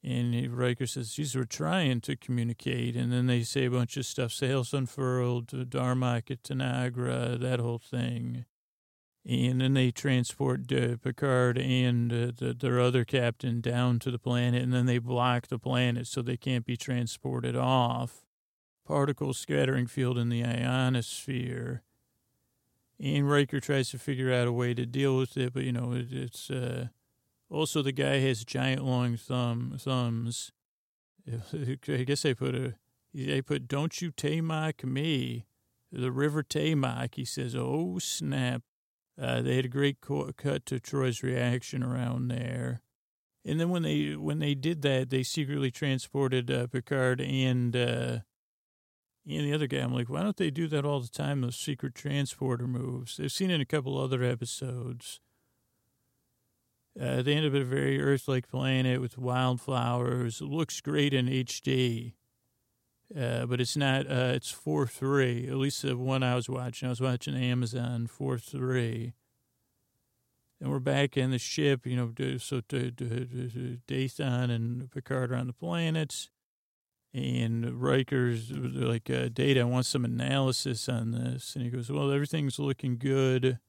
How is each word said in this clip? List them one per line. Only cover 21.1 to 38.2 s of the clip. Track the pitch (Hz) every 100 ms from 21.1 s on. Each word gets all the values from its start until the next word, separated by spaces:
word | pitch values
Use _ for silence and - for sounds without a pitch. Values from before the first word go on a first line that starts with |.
| - - 127 123 123 120 127 _ _ _ _ _ _ _ _ _ _ _ _
And | 139 143 143
Riker | 143 139 143
tries | - 139 131
to | 127
figure | - 131 131
out | 127 123
a |
way | 120 123
to | 120 120
deal | 127 139 131
with | 131 -
it, | 127
but, | 127
you | 131
know, | 120 123
it, | 123 123
it's, | 131 127 - -
uh, | 127 123 123 123 _ _ _ _ _ _
also | 151 156 156
the | 139
guy | 131 139 139
has | 135 117 117
giant | 135 131 131
long | 135 127 123 117
thumb, | - 127 120 117 123 135
thumbs. | - 127 120 113 117 120 - _ _ _ _ _ _ _ -
<laughs> | 117 104
I | 160 127 135 - 139
guess | 127 143
I | 151
put | 120 135
a, | 127 127 - _ _ _
I | 147 135 139
put, | 131 143 123
"Don't | 139 160 -
you | 175
Tamok | - 147 160 160 156 156 -
me, | 131 131 156 143 127 117 110 _ _ _ _
the | 131 127
River | 127 147 151
Tamok." | - 151 151 156 131 120 123 -
He | 123
says, | - 127
"Oh, | 127 127 143 180 180
snap." | - -